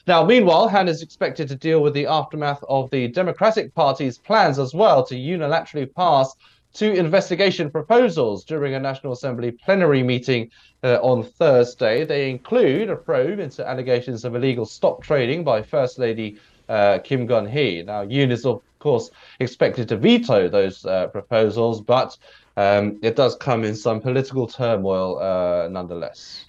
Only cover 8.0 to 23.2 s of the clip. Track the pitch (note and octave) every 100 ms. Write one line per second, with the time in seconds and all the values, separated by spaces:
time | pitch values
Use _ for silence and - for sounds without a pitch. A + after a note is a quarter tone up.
8 | B3 D#3 A#2 G2 - D#3 C#3+ C3+ C3+ C3+
9 | C#3+ B2 C#3 A#2+ A#2+ A#2+ - G3 E3+ C#3
10 | B2+ A#2+ A#2+ B2 A2+ _ _ _ B2+ A#2+
11 | B2+ B2 A2 - E3 B2+ A#2+ - A#2 A#2
12 | D#3 C#3+ C3+ B2+ - A#3+ F#3 C#3 G#3+ D3+
13 | - C#3+ C3+ G3+ D#3 - - C3 B2+ B2
14 | B2 A#2 A#2+ A#2+ C3+ A#2+ A2 - F#3+ -
15 | - - A#2+ D#3 D#3 A2 G#2+ D3+ B2+ -
16 | A#2+ A2+ A2 G#2 _ _ - A2+ G2+ F#2+
17 | - C3+ A#2 A#2 G2+ C3+ C3 E2+ F2 G#2
18 | G#2 C3 C#3 A#2+ C3 A#2 - _ D3 A#2+
19 | - _ - - B2+ - C3+ - A2+ A2
20 | D#3 A#3+ A#3 A2 F2+ G2+ F#2+ F#2 F#2 F#2+
21 | F#2 G#2 - A2+ A2 G2+ A#2 A2 G#2 B2
22 | B2+ - _ - _ - G2+ G2+ G#2 G#2
23 | A2+ A#2